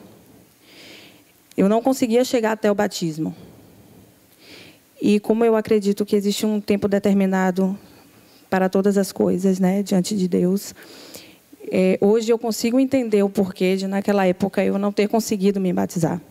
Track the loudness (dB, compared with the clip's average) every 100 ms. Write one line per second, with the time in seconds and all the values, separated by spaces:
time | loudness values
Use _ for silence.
0 | -20 -20 -20 -20 _ _ _ -20 -20 -20
1 | -20 -20 _ _ _ 0 2 2 0 0
2 | 0 0 2 0 -2 0 0 0 -2 -4
3 | -6 -4 -6 -8 -18 -20 -20 -20 -20 -20
4 | -20 _ _ _ -20 -20 -20 -20 _ _
5 | 0 2 2 2 2 2 2 0 0 -2
6 | 0 0 0 -2 -2 -2 -2 -2 0 0
7 | 2 2 2 2 0 0 -2 -2 -12 -20
8 | -20 -20 _ -20 _ -2 0 2 2 0
9 | -2 0 0 2 0 2 2 0 0 0
10 | 0 -2 0 2 2 0 -4 -16 -20 -20
11 | -20 -20 -20 -20 _ -18 -4 0 2 2
12 | 2 2 2 -2 -2 -4 0 0 2 0
13 | 0 0 0 0 -2 -2 -2 -2 -2 -4
14 | 0 2 2 0 -2 0 -2 0 -2 0
15 | 0 0 -2 0 0 0 -2 -2 -2 -2
16 | -2 -4 -8